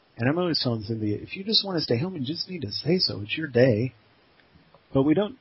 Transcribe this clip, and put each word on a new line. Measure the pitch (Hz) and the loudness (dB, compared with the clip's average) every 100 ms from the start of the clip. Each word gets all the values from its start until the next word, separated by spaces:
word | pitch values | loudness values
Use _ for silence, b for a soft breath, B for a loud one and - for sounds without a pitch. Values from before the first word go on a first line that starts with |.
| _ - | _ -2
And | 120 | 0
I'm | 165 | 2
always | 180 147 | 0 0
telling | 131 113 | 0 -2
Cynthia, | 101 110 107 104 | -4 -4 -2 -4
"If | - 185 | -6 -10
you | |
just | 196 214 196 | -2 0 0
wanna | 175 | -2
stay | - 117 | 0 0
home, | 180 180 | -2 -4
you | |
just | 127 170 - | -6 -6 -8
need | 180 | -8
to | 104 | -8
say | - 135 185 | -6 0 0
so. | - 104 | 0 -4
It's | 104 - | -6 -6
your | 156 | 0
day." | 117 131 107 127 - _ _ _ _ _ _ _ _ _ | 4 6 6 0 -6 _ _ _ _ _ _ _ _ _
But | 135 | 2
we | 139 | 4
don't | 156 202 - | 4 2 -4